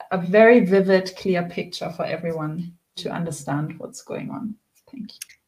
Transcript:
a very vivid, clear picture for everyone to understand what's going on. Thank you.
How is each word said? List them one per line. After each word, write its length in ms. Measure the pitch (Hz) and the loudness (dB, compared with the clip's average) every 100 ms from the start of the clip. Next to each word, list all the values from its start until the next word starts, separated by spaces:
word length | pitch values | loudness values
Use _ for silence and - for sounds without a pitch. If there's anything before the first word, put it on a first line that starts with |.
| - | -6
a 80 | 180 | -6
very 420 | 175 208 226 247 | 2 6 10 8
vivid, 540 | 180 196 190 185 190 - | 6 2 4 2 2 -6
clear 280 | 190 175 | -2 -2
picture 460 | 170 - - - 170 | -2 -8 -10 -8 -10
for 120 | 170 | -6
everyone 680 | 156 160 170 160 156 165 175 - _ - | -6 -6 -6 -6 -6 -8 -12 -14 _ -12
to 140 | 151 | -10
understand 680 | - 170 151 - 143 151 - | -6 -8 -8 -6 -6 -6 -10
what's 240 | - - | -16 -16
going 280 | - - - | -14 -12 -10
on. 240 | - - 214 _ _ _ | -10 -10 -12 _ _ _
Thank 220 | 269 - | -18 -18
you. 40 | - - _ | -18 -20 _